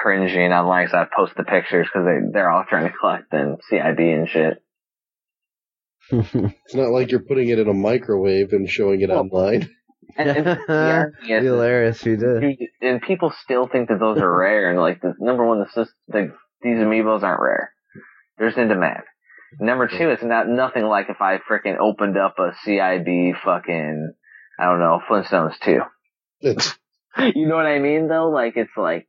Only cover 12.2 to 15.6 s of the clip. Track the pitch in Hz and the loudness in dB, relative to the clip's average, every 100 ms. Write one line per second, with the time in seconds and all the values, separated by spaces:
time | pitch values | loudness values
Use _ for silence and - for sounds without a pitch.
12.2 | 120 117 139 127 120 _ 127 123 - 180 | 2 2 0 -2 -8 _ -2 -2 -2 -2
13.2 | 165 - - 127 127 135 117 104 110 104 | -2 -4 -4 -2 0 0 0 0 0 2
14.2 | 95 90 95 107 92 90 85 90 90 - | 2 4 4 2 2 2 0 0 -6 -4
15.2 | 117 123 117 113 | -2 0 2 0